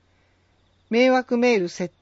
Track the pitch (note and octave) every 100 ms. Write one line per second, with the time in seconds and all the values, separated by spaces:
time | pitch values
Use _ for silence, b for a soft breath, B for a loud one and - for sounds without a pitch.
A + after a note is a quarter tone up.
0 | _ _ _ _ _ _ _ _ - A3+
1 | C4 B3+ B3 A#3+ B3 A3+ F3 - F3+ -